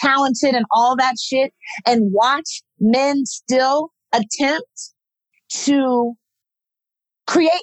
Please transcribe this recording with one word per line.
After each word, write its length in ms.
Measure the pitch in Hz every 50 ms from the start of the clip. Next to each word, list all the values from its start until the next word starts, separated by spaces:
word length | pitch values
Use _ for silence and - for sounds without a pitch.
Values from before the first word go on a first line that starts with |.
talented, 540 | - 277 269 277 277 269 233 - 302 269 262
and 100 | 240 220 -
all 240 | - 226 240 247 262
that 180 | 254 254 262 240 -
shit, 320 | - - 262 262 269 277 _ _ - - - - -
and 240 | 240 240 233 208 196
watch 500 | 190 208 233 262 277 311 320 - - - _ _ _ -
men 440 | 208 220 240 262 269 285 285 277 262
still 640 | - - - _ - 254 262 262 269 277 302 311 330 _ _ _ -
attempt 800 | - 240 214 220 - - 285 277 311 330 480 _ - - - - _ _ _ _ _ _ _ _ _ _ _ -
to 640 | - - - 285 285 277 262 254 247 240 240 240 240 _ _ _ _ _ _ _ _ _ _ _ _ _ _ _ _ _ _ _ _ _ -
create 240 | - - 349 320 320 349 349